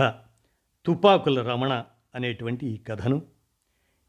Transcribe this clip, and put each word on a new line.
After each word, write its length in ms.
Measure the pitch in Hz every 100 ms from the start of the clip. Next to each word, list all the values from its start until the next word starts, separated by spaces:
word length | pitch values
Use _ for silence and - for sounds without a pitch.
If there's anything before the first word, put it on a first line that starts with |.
| 131 - - _ _ _ _ _ -
తుపాకుల 520 | 175 202 190 151 131
రమణ 320 | 120 123 131 127 117 _ _
అనేటువంటి 520 | 127 123 113 117 120 139
ఈ 100 | 110
కథను 400 | - 107 95 139 - _ _ _ _ _ _ _